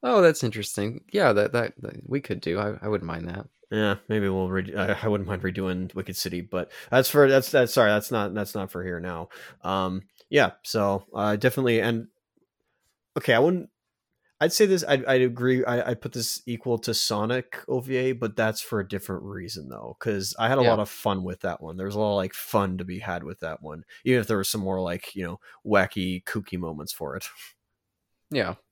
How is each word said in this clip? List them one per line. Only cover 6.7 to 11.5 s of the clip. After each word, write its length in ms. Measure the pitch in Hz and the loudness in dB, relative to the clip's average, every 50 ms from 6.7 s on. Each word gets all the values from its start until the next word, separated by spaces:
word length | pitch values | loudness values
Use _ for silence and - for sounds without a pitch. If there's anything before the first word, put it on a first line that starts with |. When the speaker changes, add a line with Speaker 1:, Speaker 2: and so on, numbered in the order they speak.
| - - - - | -10 -20 -10 0
Speaker 2:
that's 180 | - 127 131 - | 2 2 2 4
for, 180 | - 143 143 135 | 6 6 8 8
that's, 220 | 135 135 131 - | 8 6 4 4
that's, 240 | - 147 127 117 - | 4 4 4 4 6
sorry, 160 | - 120 104 | 4 6 6
that's 220 | 104 107 107 - | 6 2 0 0
not, 220 | 127 113 101 101 90 | -2 -2 -2 -2 -2
that's 200 | 107 104 - - | -4 -4 -4 -4
not 180 | 107 95 95 | -6 -8 -6
for 120 | - 90 90 | -8 -8 -6
here 160 | 92 90 85 | -6 -6 -6
now. 300 | 85 92 90 82 82 - - - - - - _ _ | -6 -6 -8 -8 -10 -12 -14 -20 -20 -20 -20 _ _
Um, 400 | 90 95 95 92 92 92 98 - _ _ _ _ _ | -2 0 0 0 0 -2 -4 -8 _ _ _ _ _
yeah, 220 | - 143 131 92 - _ _ | 4 4 4 4 2 _ _
so, 420 | - - 113 101 101 98 98 - _ - | -4 -2 0 2 2 0 -2 -4 _ -6
uh, 220 | - 101 107 104 | -2 0 0 0
definitely, 460 | 104 107 127 | 2 2 2